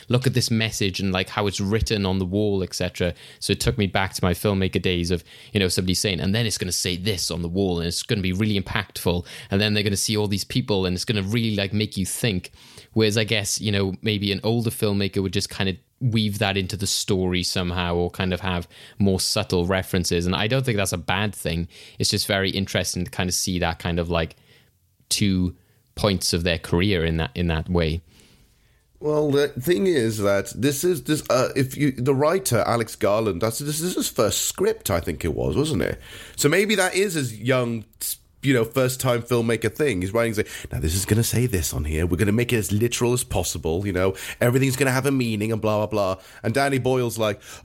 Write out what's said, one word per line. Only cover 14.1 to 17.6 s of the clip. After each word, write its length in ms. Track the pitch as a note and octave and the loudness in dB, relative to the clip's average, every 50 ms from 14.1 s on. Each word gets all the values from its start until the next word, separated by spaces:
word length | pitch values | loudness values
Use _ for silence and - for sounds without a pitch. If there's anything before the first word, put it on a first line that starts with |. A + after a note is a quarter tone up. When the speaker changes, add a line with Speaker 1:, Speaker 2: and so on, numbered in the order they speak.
| G#2+ G2 G2+ G2+ | 0 2 2 0
Speaker 1:
an 80 | G2 F#2 | 0 0
older 280 | - A2 A#2 A#2+ A2+ A2+ | 0 0 0 0 0 -2
filmmaker 520 | - - A2+ G#2 G2+ G2+ G2+ F#2+ - G2+ | -2 -2 0 0 0 0 0 -2 0 -2
would 120 | F#2+ F#2+ F2 | -2 -2 -2
just 160 | G2+ - - | -2 -4 -4
kind 180 | - - G2 F#2+ | -4 -2 -2 -2
of 80 | F2+ - _ _ _ - | -2 -4 _ _ _ -4
weave 380 | C3 A#2+ G#2+ A2+ G#2+ G#2+ G2 G2 | -2 0 2 2 2 0 0 0
that 180 | A2 G2 G2 | 0 0 2
into 220 | G2 F#2+ F2+ - F2+ | 0 0 -2 -4 -4
the 80 | G2+ | -2
story 560 | - - - - - G#2 F#2 F#2 F2+ F2+ F2+ | -2 -2 -2 0 0 0 0 2 0 0 0
somehow 520 | F2+ - - G2 | 0 -2 -2 -2